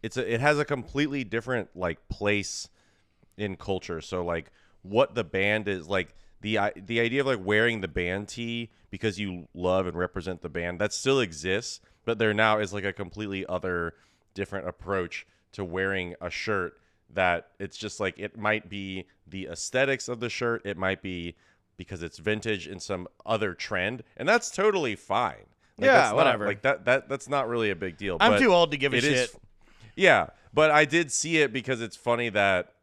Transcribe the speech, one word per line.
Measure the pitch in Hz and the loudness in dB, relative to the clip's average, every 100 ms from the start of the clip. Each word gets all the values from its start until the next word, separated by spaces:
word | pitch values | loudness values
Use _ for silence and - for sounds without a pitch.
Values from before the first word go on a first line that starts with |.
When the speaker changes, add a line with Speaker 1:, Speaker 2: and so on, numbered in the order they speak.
Speaker 1:
it's | - - | -6 -6
a, | 104 | -2
it | 117 | 2
has | 143 147 | 4 2
a | |
completely | 147 143 113 139 151 139 | 2 -2 -4 -2 -2 -2
different, | 113 113 117 123 98 | -4 -4 -2 -4 -4
like, | 85 90 80 _ | -4 -4 -4 _
place | - 104 104 98 - - _ _ _ _ _ _ - | -2 0 0 0 -10 -12 _ _ _ _ _ _ -8
in | 104 92 | -6 -6
culture. | - 95 - 82 | -4 -4 -4 -10
So, | - 92 | -6 -4
like, | 87 85 76 _ _ _ | -2 -4 -4 _ _ _
what | 92 104 135 - | -2 2 2 0
the | |
band | 92 95 98 107 104 | -2 0 2 0 0
is, | 95 80 | -4 -2
like, | 95 87 - - - | -2 -2 -8 -20 -10
the | 104 107 | -2 0
i-, | 101 - | 0 -2
the | 95 117 | -4 0
idea | 117 131 | 2 2
of, | 135 | 0
like, | 120 | 0
wearing | 92 107 117 113 | 2 4 4 2
the | 92 | -4
band | 78 87 95 104 | -4 -2 -2 -6
tee | - 117 117 117 _ _ | -8 -6 -6 -10 _ _
because | 98 113 95 | -4 -4 -2
you | 104 90 82 | -6 -6 -10
love | - 90 92 90 | -2 2 2 2
and | 85 | -2
represent | 90 - 87 87 | -2 -2 -8 -8
the | 87 | -8
band, | 87 87 87 | -6 -6 -2
that | 104 | -4
still | - 131 135 | -2 0 2
exists, | 110 78 85 98 113 - _ _ | 0 -4 -2 -2 -4 -14 _ _
but | - 113 | -6 0
there | 110 | 2
now | 104 110 107 | 4 2 2
is, | 104 | 0
like, | 101 | -4
a | 98 | -6
completely | 92 92 98 107 98 92 | -6 -10 -8 -6 -6 -4
other | 90 92 87 85 - _ _ _ | -4 -2 -2 -4 -8 _ _ _
different | - 98 101 78 | -8 -6 -6 -8
approach | - 90 98 87 - - _ _ | -10 -4 -2 -2 -8 -14 _ _
to | - | -10
wearing | 92 90 95 98 90 87 | -6 -2 -2 -2 -6 -8
a | 90 | -8
shirt | - - 104 87 _ _ _ _ | -8 -4 -2 -2 _ _ _ _
that | 95 92 87 - _ | 0 2 2 -4 _
it's | 98 - | -12 -10
just, | 107 - | -10 -4
like, | 98 - | -4 -4
it | 101 113 | -10 -4
might | 107 107 87 | -2 -2 -4
be | 101 95 95 90 _ _ | -12 -10 -10 -12 _ _
the | 95 92 | -12 -10
aesthetics | 85 - 127 135 135 - | -10 -4 0 0 0 -4
of | 120 | -6
the | 120 | -6
shirt, | - 120 117 | -4 -2 -2
it | 101 90 | -4 -2
might | 95 95 | -2 -2
be | 98 90 85 - _ _ _ _ | -6 -8 -8 -12 _ _ _ _
because | 90 87 | -14 -10
it's | 82 - | -10 -6
vintage | 85 107 113 104 80 | -4 -2 -2 -6 -6
in | 92 | -14
some | - 95 90 _ | -8 -8 -8 _
other | - 110 104 | -4 -2 -2
trend, | 87 - 98 95 123 - - | -4 -6 -2 -2 -4 -14 -6
and | 143 | 2
that's | 226 - | 2 2
totally | - 208 196 139 98 | 0 2 2 0 -4
fine. | - 98 117 58 - _ _ - | -2 0 0 -4 -18 _ _ 0
Like, | 254 | 6
Speaker 2:
Yeah, | |
Speaker 1:
that's | 240 131 | 6 6
not, | 113 | 4
Speaker 2:
whatever. | 156 113 104 | 4 4 -2
Speaker 1:
like, | 101 | 0
that, | 131 139 | 0 0
that, | - 131 - | 2 2 2
that's | 139 - | -8 -4
not | 143 120 | -4 -2
really | 120 110 | 0 0
a | 90 | 0
big | 95 82 | -4 -6
deal, | 98 85 | -6 2
Speaker 2:
I'm | 214 | 4
Speaker 1:
but | 147 | 6
Speaker 2:
too | - | 6
old | 180 165 | 6 4
to | 143 | 2
give | 139 | 0
a | 127 | 2
Speaker 1:
it | |
is | 135 127 | 4 2
Speaker 2:
shit. | 123 | 0
Speaker 1:
f-, | - - _ _ _ - - | -4 -20 _ _ _ -18 4
yeah, | 185 117 78 - - | 6 6 4 -6 -4
but | - 156 | 4 6
I | 151 | 6
did | 151 160 160 | 6 4 0
see | - 160 160 | -2 0 2
it | 143 | 2
because | 123 117 127 | 0 -4 -4
it's | 113 - | -4 -6
funny | - 120 120 | 0 0 2
that | 104 98 92 90 _ | 4 4 4 0 _